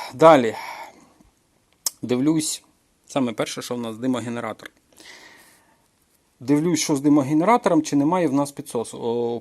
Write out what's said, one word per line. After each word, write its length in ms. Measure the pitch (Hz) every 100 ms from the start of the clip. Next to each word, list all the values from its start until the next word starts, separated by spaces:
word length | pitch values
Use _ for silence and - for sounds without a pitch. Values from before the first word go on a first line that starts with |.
| -
Далі. 420 | 127 160 147 113 104 - - - - _ _ _ _ _ _ _ _ - -
Дивлюсь, 600 | 117 123 147 160 151 - _ _ _ _ _
саме 260 | 143 120
перше, 300 | 107 151 -
що 120 | -
в 60 | 123
нас 160 | 117 110
димогенератор. 760 | 131 123 117 117 113 104 - _ _ _ - - - - - _ _ _ _ _ _ _ _ _
Дивлюсь, 400 | 123 147 170 156
що 160 | - 139
з 40 |
димогенератором, 800 | 147 147 131 156 185 240 202 160
чи 140 | 156 143
немає 320 | 143 185 160
в 40 |
нас 200 | 139 143
підсосу. 460 | - - 120 110 135
О, 420 | 123 120 120 117